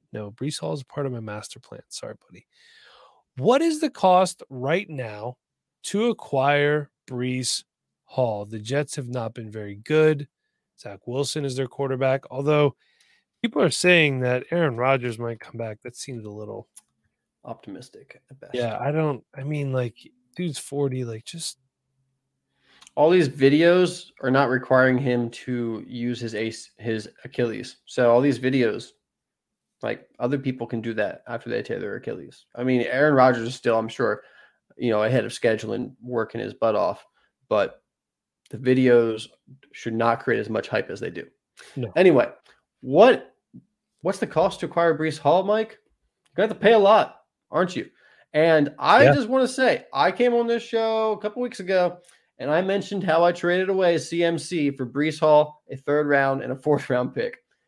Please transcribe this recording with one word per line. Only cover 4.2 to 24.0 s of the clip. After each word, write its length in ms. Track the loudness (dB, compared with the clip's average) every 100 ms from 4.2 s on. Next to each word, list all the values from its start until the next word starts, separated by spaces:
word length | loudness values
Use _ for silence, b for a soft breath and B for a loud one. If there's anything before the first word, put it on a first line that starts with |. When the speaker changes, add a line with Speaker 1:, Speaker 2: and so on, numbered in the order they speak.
| 4 -2 -16
Speaker 1:
right 400 | -10 -4 -4 -4
now 480 | -10 -10 -10 -12 -14 _ _ _ _
to 260 | -6 -2 -2
acquire 800 | -2 -4 0 2 2 2 0 -4 _ _
Breece 540 | -8 -4 -4 -4 -6 -10 _ _ _
Hall? 420 | _ -2 -2 -2 -8
The 140 | -12
Jets 380 | -4 -4 -4 -8
have 100 | -8
not 260 | -6 -8
been 160 | -10 -14
very 260 | -12 -12 -14
good. 520 | -2 4 4 2 -6 _ _ _ _ _
Zach 300 | -18 -16 -10
Wilson 380 | -6 -4 -4 -6
is 100 | -6
their 140 | -8
quarterback, 560 | -6 -6 -2 0 -2 -4
although 460 | -6 0 2 2 0 _ _ _ _ _ _
people 200 | -6 0
are 100 | 0
saying 480 | 2 4 4 4 0
that 240 | -2 -2 -2
Aaron 240 | -2 -2 0
Rodgers 420 | 0 0 -2 -6
might 220 | -8 -10
come 180 | -14 -12
back. 220 | -10 -10
That 140 | -16 -16
seems 300 | -14 -12 -12
a 40 |
little 380 | -14 -12 -14 -16 -20 _ _ _ _ _ _ -18
Speaker 2:
optimistic 760 | -16 -16 -18 -18 -20 -20 -20 _
at 100 | -20
best. 120 | -12
Speaker 1:
Yeah, 240 | -6 -4 -4
I 140 | -4
don't, 320 | -2 -2 -4 _
I 100 | -14
mean, 280 | -8 -6 -4
like, 240 | -4 -4 -8 -20 _ _ -8
dude's 240 | -8 -8
forty, 460 | -10 -4 -4 -4 -8
like, 180 | -10
just 340 | -14 -12 -12 -14 _ _ _ _ _ _ _ _ _ b b b b 2
Speaker 2:
All 140 | 4
these 200 | 4 2
videos 800 | 4 4 6 6 4 2 -2